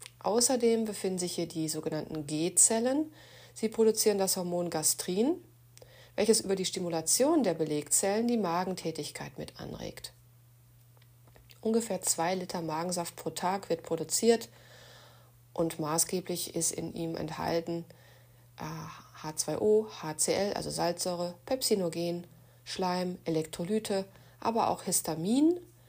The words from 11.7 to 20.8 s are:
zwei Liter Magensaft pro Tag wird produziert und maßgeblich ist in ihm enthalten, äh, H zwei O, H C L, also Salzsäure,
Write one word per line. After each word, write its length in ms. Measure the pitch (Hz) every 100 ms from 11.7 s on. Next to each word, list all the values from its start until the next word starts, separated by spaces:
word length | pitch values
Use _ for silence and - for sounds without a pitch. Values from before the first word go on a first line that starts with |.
| 226 220 185
zwei 320 | - - 170
Liter 300 | 190 185 180
Magensaft 520 | 165 156 180 175 170 -
pro 140 | 160
Tag 400 | 160 180 196 -
wird 140 | 165
produziert 680 | - 165 156 - 226 226 - - - - - - - - - - -
und 240 | - 165 165
maßgeblich 800 | 151 165 - 185 - 175 - 170
ist 160 | 165
in 240 | - 170 -
ihm 200 | 165 165
enthalten, 680 | - 165 165 170 170 170 165 - - - - - - -
äh, 60 | 156 160 156 - - -
H 140 | 156 156
zwei 200 | - 156
O, 280 | 214 214 214 -
H 160 | 156 156
C 160 | -
L, 200 | 175 202
also 160 | - 151
Salzsäure, 640 | 156